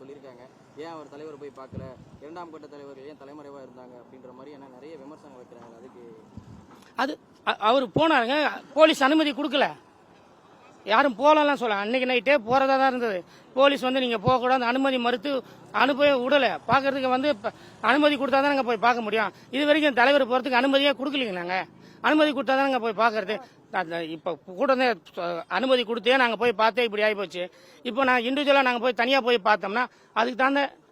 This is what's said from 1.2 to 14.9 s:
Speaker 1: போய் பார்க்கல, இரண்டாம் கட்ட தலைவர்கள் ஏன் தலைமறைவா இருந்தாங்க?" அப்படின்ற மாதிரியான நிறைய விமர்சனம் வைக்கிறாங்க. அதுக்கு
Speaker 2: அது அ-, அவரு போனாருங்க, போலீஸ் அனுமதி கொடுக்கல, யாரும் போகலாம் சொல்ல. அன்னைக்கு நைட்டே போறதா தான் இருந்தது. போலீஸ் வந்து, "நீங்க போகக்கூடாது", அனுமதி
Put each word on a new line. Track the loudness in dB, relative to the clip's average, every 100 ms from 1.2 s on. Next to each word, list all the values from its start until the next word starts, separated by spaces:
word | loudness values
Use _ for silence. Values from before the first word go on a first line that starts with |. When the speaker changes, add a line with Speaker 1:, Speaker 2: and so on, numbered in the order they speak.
| -18 -16
Speaker 1:
போய் | -18 -18
பார்க்கல, | -16 -14 -14 -18 -20 -20
இரண்டாம் | -18 -16 -16
கட்ட | -18 -20
தலைவர்கள் | -20 -20 -18 -20
ஏன் | -20
தலைமறைவா | -20 -20 -20 -20
இருந்தாங்க?" | -20 -20 -20 -20
அப்படின்ற | -20 -20 -20
மாதிரியான | -20 -20 -20 -20
நிறைய | -20 -20 -18
விமர்சனம் | -20 -20 -20 -20
வைக்கிறாங்க. | -20 -20 -20 -20
அதுக்கு | -20 -20 -20 -20 -20 -20 -20 -20 -20 -20 -18 -6
Speaker 2:
அது | -6 -6 _ _ -6
அ-, | -2
அவரு | 2 2 0
போனாருங்க, | 0 2 2 2 0 -2 -4 -8
போலீஸ் | 4 4 6
அனுமதி | 2 4 0
கொடுக்கல, | -2 -4 0 -2 -2 _ _ _ -20 _ _ _ -20 -20 -16
யாரும் | 0 2 2
போகலாம் | 2 4 6 4 0
சொல்ல. | 0
அன்னைக்கு | -2 -2 -2 0
நைட்டே | 0 2 0
போறதா | 2 2 2
தான் | 2 2
இருந்தது. | 0 -4 -4 -8 -20 -10
போலீஸ் | 2 4 4
வந்து, | -2 -2
"நீங்க | -2 -2
போகக்கூடாது", | 2 2 2 2
அனுமதி | 2 0 0